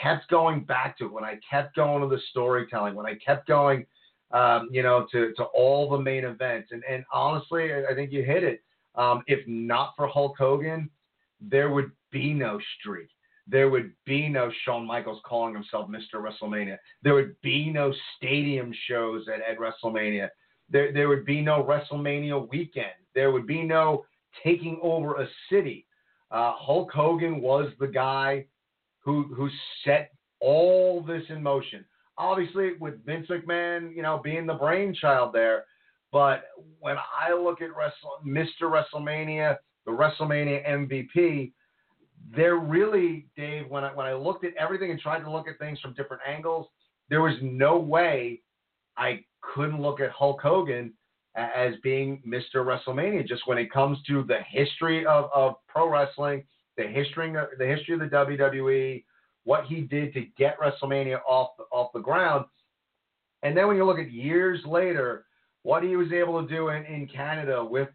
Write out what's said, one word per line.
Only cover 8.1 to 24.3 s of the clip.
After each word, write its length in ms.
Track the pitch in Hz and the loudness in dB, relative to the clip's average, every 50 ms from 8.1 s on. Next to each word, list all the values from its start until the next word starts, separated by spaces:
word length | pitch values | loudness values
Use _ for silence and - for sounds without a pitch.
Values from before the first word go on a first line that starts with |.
you 120 | 139 139 123 | -2 -2 0
hit 200 | 131 151 185 180 | 2 2 2 2
it. 200 | 143 117 - _ _ _ _ _ _ _ | 0 0 -2 _ _ _ _ _ _ _
Um, 260 | 123 120 123 127 - - | 2 2 2 2 2 0
if 200 | - 139 135 117 | 0 -2 -2 -2
not 460 | 117 113 113 113 117 117 127 139 135 - | -4 -6 -4 -2 0 0 0 0 -2 -4
for 120 | - 147 | -4 -4
Hulk 280 | 139 - 143 143 135 139 | 0 2 0 0 0 0
Hogan, 520 | - 135 135 139 143 151 160 160 160 151 151 - _ _ _ _ _ _ _ _ _ | 0 2 2 2 2 0 -2 -4 -6 -6 -8 -12 _ _ _ _ _ _ _ _ _
there 300 | 107 104 135 139 143 143 | -6 0 2 2 2 2
would 220 | 139 143 135 - - _ _ _ | 2 0 -2 -2 -8 _ _ _
be 220 | - - 131 147 151 | -6 -4 -2 -2 -2
no 260 | 143 127 110 104 104 - - - | -2 -2 -4 -4 -6 -8 -12 -14
streak. 300 | - - - 95 85 - - _ _ _ _ _ _ _ | -14 -12 -12 -12 -12 -14 -18 _ _ _ _ _ _ _
There 220 | 101 113 135 139 135 | 0 4 4 6 6
would 240 | 131 123 113 98 - _ _ | 4 2 0 -4 -10 _ _
be 220 | 139 139 143 151 | -4 -2 -2 -2
no 240 | 151 143 131 123 117 113 - - | 0 0 0 -2 -2 -4 -6 -4
Shawn 200 | 131 120 117 117 | -4 -4 -4 -4
Michaels 360 | 113 120 120 107 117 110 107 - | -6 -6 -6 -6 -8 -10 -12 -8
calling 280 | - 120 117 117 117 110 | -6 -4 -2 -2 -4 -6
himself 340 | 104 104 - - 104 101 95 | -8 -10 -8 -8 -8 -8 -8
Mister 300 | 107 110 110 - - 107 | -10 -14 -12 -12 -10 -10
WrestleMania. 580 | 107 107 107 - 107 104 107 104 101 98 95 - _ _ _ _ | -8 -10 -10 -10 -8 -6 -6 -4 -6 -6 -8 -12 _ _ _ _
There 120 | - 143 143 | 2 4 4
would 260 | 139 135 - - - | 4 4 0 -6 -8
be 280 | - 135 135 143 151 160 | -4 -2 -2 -2 -2 -2
no 240 | 156 147 143 139 135 - - - - | -2 0 0 -2 -2 -4 -10 -16 -14
stadium 560 | - 135 131 139 147 143 143 139 131 123 120 110 - - - | -10 -4 -2 -2 0 0 0 -2 -4 -4 -6 -10 -10 -8 -4
shows 360 | 123 117 113 113 113 110 107 110 110 | -4 -2 -2 -4 -6 -6 -8 -8 -8
at, 80 | 110 | -6
at 160 | 113 113 113 | -6 -6 -6
WrestleMania. 680 | 113 113 110 110 - - 113 110 110 107 107 104 101 98 95 - _ _ _ _ _ _ - | -4 -6 -8 -6 -6 -6 -4 -2 -2 -2 -2 -2 -2 -4 -6 -8 _ _ _ _ _ _ 0
There, 220 | - 139 143 139 143 | 2 2 2 2 2
there 140 | 143 143 | 2 2
would 180 | 147 143 135 104 | 4 2 2 2
be 160 | 139 143 151 | 0 -2 0
no 220 | 151 151 151 147 131 | 2 2 2 2 4
WrestleMania 840 | 127 147 147 - - 147 143 143 143 143 147 147 147 143 135 117 113 | 2 2 0 0 -4 -6 -4 -4 -2 -2 -2 -2 -2 -2 -4 -4 -4
weekend. 440 | 131 160 170 - - 127 107 95 92 - _ _ - | -4 -6 -6 -6 -6 -8 -8 -8 -10 -16 _ _ 0
There 160 | 131 135 139 | 2 4 4
would 160 | 131 123 113 | 4 2 0
be 160 | 107 151 165 165 | -2 -4 -4 -2
no 420 | 160 160 160 160 156 151 147 - _ _ _ _ _ | 2 2 4 4 4 2 0 -2 _ _ _ _ _